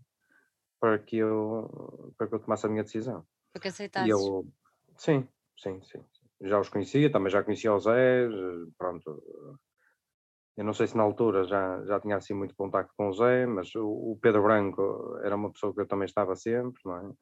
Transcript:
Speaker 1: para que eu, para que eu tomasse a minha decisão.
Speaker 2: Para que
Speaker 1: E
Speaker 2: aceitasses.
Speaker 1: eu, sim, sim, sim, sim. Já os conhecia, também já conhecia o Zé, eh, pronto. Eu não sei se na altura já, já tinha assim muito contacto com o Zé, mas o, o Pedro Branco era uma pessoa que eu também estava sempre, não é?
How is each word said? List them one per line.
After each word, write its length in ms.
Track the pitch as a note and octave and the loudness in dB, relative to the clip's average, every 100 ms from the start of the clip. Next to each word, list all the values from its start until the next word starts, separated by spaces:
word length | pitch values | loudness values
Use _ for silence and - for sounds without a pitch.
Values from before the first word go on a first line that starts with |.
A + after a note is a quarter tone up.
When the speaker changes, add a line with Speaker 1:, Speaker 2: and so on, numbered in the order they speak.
| _ _ _ _ _ _ _ _ | _ _ _ _ _ _ _ _
Speaker 1:
para 200 | A#2 G#2+ | 2 2
que 180 | G#2+ A2+ | 0 0
eu, 960 | A2 A2 G#2+ A2 A2 - - - - - | 0 0 -2 -4 -8 -12 -16 -16 -20 -8
para 80 | G#2+ | -4
que 80 | A2 | -4
eu 40 | |
tomasse 280 | - G#2+ G#2+ | -2 -2 0
a 20 | |
minha 140 | A2 | -2
decisão. 420 | G#2 A2+ A#2 G2+ D#2+ _ _ | -4 -6 -6 -8 -12 _ _
Speaker 2:
Para 100 | F#3 | -10
que 40 | G3 | -10
Speaker 1:
E 40 | |
Speaker 2:
aceitasses. 380 | F3+ G3+ - F#3+ | -8 -8 -2 2
Speaker 1:
eu, 340 | G#2 G2 F#2+ - _ _ _ _ _ | 2 2 -2 -6 _ _ _ _ _
sim, 320 | - C#3+ C3 _ _ _ | 2 2 0 _ _ _
sim, 240 | G2+ F#2 | -10 -10
sim, 220 | - - - | -14 -20 -20
sim. 160 | _ _ _ | _ _ _
Já 180 | G2 G#2 | 0 0
os 100 | G2 | 2
conhecia, 420 | G#2 F#2 C3+ D3 | -4 0 4 4
também 200 | B2 G2 | 4 2
já 120 | G2+ | 2
conhecia 300 | - G2+ A2+ | 2 0 2
o 60 | G#2 | 2
Zé, 460 | G2 A#2+ B2+ B2+ A#2+ | 4 4 6 4 2
eh, 40 | G#2 F#2 F2 E2+ _ | -2 -6 -8 -12 _
pronto. 800 | F2+ F2 D#2+ D2 E2 D#2 D2 C#3+ _ _ _ _ _ _ _ _ _ - | -6 -6 -10 -14 -14 -20 -18 -20 _ _ _ _ _ _ _ _ _ -6
Eu 80 | |
não 100 | G#2 | -4
sei 120 | G#2 A2 | 0 0
se 100 | A#2 | 4
na 60 | |
altura 440 | G#2+ G2+ A#2 G2 F#2 | 2 4 2 2 2
já, 380 | G2 F#2+ F#2 | 0 0 -4
já 160 | G#2 G2+ | -2 -4
tinha 160 | G#2 G2+ | -2 -4
assim 200 | - G2+ | -4 -6
muito 200 | G2 - | -6 -6
contacto 380 | G2 F#2+ F#2 - | -2 -2 -2 -4
com 140 | G#2 | -4
o 40 | |
Zé, 340 | F#2+ A#2+ B2+ B2 | 2 2 4 2
mas 260 | G#2 F2 | -2 -6
o, 140 | A2+ G#2+ A2 A2+ | -6 -4 -4 -6
o 80 | G#2 | 2
Pedro 220 | A#2+ G#2+ | 4 6
Branco 760 | G2+ A2 G2 E2+ G2 G#2+ A2+ - | 6 4 2 0 -2 -2 -8 -6
era 120 | G2+ G2+ | -4 -4
uma 160 | G#2 | -4
pessoa 220 | - G#2 | -4 -6
que 80 | F#2+ | -4
eu 60 | G2 | -4
também 180 | G2 F#2+ | -2 -2
estava 300 | - G2 F#2 | -2 -2 -2
sempre, 440 | - A#2+ B2 B2 F#2+ | -2 -2 -4 -8 -10
não 100 | F2+ | -10
é? 140 | G2 F#2+ | -10 -14